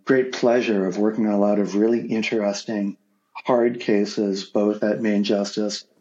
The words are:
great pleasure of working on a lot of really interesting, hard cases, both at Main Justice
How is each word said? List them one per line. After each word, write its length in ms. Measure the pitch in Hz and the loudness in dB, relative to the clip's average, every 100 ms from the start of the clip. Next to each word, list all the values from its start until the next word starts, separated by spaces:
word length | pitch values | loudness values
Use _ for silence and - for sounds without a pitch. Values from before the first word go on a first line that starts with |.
| - | 0
great 260 | 135 127 | 2 2
pleasure 540 | - 123 120 117 101 95 | 0 2 2 2 0 0
of 140 | 92 | 0
working 260 | 107 110 107 | 0 2 0
on 80 | |
a 60 | 101 | 2
lot 180 | 101 104 | 2 2
of 180 | 95 98 | 0 2
really 300 | 113 117 117 | 2 0 -2
interesting, 920 | 110 107 113 101 101 - 107 101 - _ _ _ | -4 -2 -2 -2 -4 -6 -4 -4 -8 _ _ _
hard 460 | - - 123 120 120 | -8 0 2 2 0
cases, 640 | - 104 104 - 104 98 | 0 2 0 -2 -2 -2
both 400 | 95 107 104 104 | -4 0 0 0
at 180 | 107 - | -2 -2
Main 220 | 113 101 | 0 0
Justice 640 | 101 104 101 - 104 - - _ | 0 0 -2 -4 -4 -6 -12 _